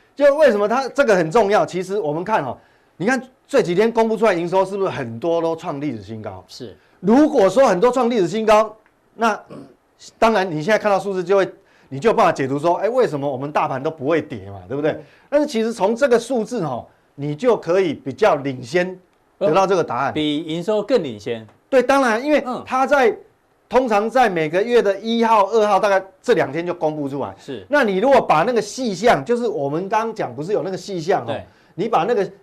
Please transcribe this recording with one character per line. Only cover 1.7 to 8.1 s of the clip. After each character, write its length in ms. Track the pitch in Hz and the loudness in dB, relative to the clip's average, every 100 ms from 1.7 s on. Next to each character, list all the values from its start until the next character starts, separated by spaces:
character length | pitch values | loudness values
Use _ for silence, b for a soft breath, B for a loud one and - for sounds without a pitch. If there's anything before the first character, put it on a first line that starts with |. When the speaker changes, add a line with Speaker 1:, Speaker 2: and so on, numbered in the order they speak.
| 180 | -4
Speaker 1:
实 160 | 180 202 | -6 -4
我 140 | 151 | -4
们 100 | 151 | -4
看 200 | 180 214 | -2 -2
哦， 120 | 139 107 b b b - | -4 -10 b b b -6
你 100 | 180 | -2
看 140 | 254 247 _ _ | -2 -6 _ _
这 160 | 269 | 0
几 120 | 170 | 0
天 160 | 175 220 | 2 2
公 180 | 233 226 | 2 0
布 80 | 220 | 2
出 100 | 220 | 2
来 80 | |
营 140 | 175 170 | 0 0
收 160 | 185 | 0
是 120 | 190 196 | 0 -2
不 60 | |
是 60 | 185 | -4
很 280 | 127 123 113 | -4 -8 -6
多 220 | 170 165 | -2 0
都 140 | 165 165 | -2 -4
创 240 | 175 143 | -6 -8
历 160 | 147 117 | -8 -8
史 60 | |
新 180 | 98 110 | -10 -12
高？ 240 | 107 92 - | -12 -14 -18
Speaker 2:
是。 280 | - 117 87 b b | -18 -18 -18 b b
Speaker 1:
如 300 | 185 240 302 | 2 4 4
果 200 | 285 285 | 4 4
说 180 | 254 269 | 4 4
很 120 | 180 | 4
多 120 | 240 | 2
创 200 | 247 240 | 2 0